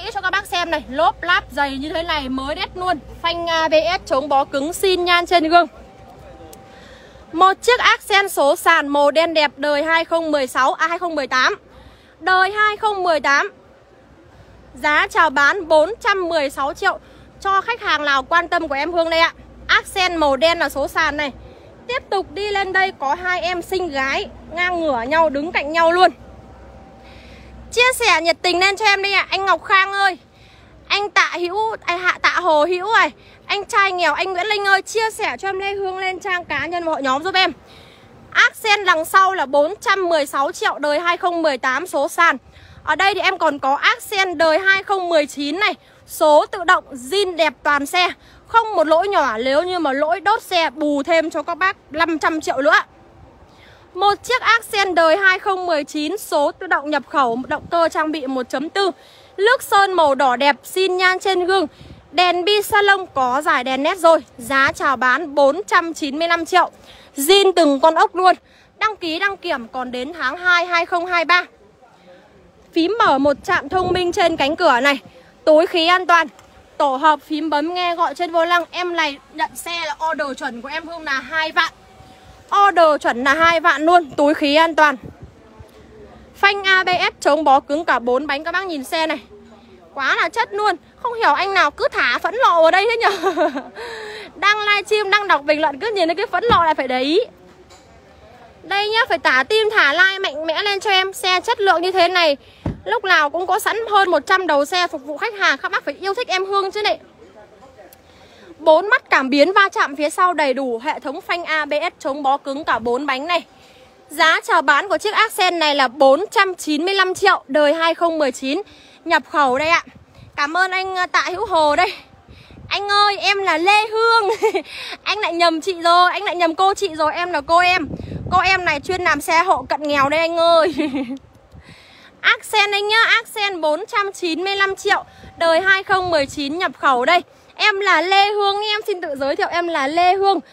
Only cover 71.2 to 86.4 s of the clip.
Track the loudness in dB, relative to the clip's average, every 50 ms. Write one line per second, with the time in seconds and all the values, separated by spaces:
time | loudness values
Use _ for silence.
71.2 | 2 2 2 2 0 -2 _ _ _ _ _ _ _ _ _ _ _ -20 -20 -20
72.2 | -20 _ _ _ _ _ _ _ _ _ -2 0 0 0 2 2 2 4 4 4
73.2 | 2 0 0 -2 -2 -2 -2 -2 -2 -2 -2 -2 0 0 0 0 -2 -2 0 2
74.2 | 2 2 2 0 -2 -2 0 2 2 2 4 4 2 0 0 0 -4 -16 -20 -20
75.2 | -20 _ _ _ 2 4 6 6 4 2 0 0 2 2 2 2 2 2 2 2
76.2 | 2 0 -8 -20 -20 _ _ -20 -20 _ _ -2 -2 0 0 2 2 2 2 2
77.2 | -2 -8 -6 -6 -4 -2 -2 -2 -2 -4 -4 -4 -4 -4 -2 -2 -2 -4 -2 -4
78.2 | -6 -2 0 0 0 2 0 0 -2 -4 -8 -6 -6 -4 -2 -2 -2 -4 -4 -8
79.2 | -18 -14 -8 -8 -8 -8 -8 -12 -10 -8 -8 -6 -6 -6 -6 -6 -4 -4 -4 -4
80.2 | -6 -8 -8 -8 -8 -10 -10 -10 -12 -10 -10 -10 -10 -10 -14 -10 -8 -6 -6 -6
81.2 | -6 -6 -4 -4 -4 -2 -2 -2 -2 -2 -4 _ -20 -20 -20 -20 -20 -20 -20 -20
82.2 | -20 -20 -20 -18 -8 -2 2 4 4 4 6 6 4 4 4 2 0 -2 -2 0
83.2 | 0 0 2 4 4 2 2 2 2 2 2 2 2 4 4 4 2 0 0 2
84.2 | 2 2 2 2 0 2 4 4 4 4 4 4 4 4 2 -2 -10 -18 -20 -20
85.2 | -20 -20 -20 -20 -20 -20 -20 -20 -20 -20 -20 -20 -20 -20 -20 -20 -20 -20 -20 -20
86.2 | -20 -16 -4 2